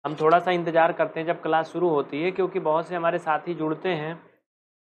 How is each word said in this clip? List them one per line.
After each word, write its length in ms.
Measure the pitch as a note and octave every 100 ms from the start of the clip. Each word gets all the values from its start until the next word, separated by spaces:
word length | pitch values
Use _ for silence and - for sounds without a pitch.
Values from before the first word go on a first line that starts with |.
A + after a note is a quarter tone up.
| C#3+
हम 100 | D3+
थोड़ा 240 | D#3 F3
सा 120 | E3+
इंतज़ार 400 | F3 E3+ D#3+ E3
करते 260 | F3 D#3 D#3+
हैं 80 | D#3+
जब 140 | E3
क्लास 300 | D#3+ D#3+ D#3+
शुरू 180 | E3+ F3
होती 340 | D3 C3+ C#3+
है, 80 | F3
क्योंकि 280 | F#3+ F3+ F#3
बहुत 280 | D#3+ D#3 E3
से 80 | F3
हमारे 220 | E3+ E3+
साथी 360 | D#3+ D3+ F3
जुड़ते 360 | E3 D#3 D#3 F#3
हैं, 440 | D#3+ D#3 E3 - _ _ _ _ _ _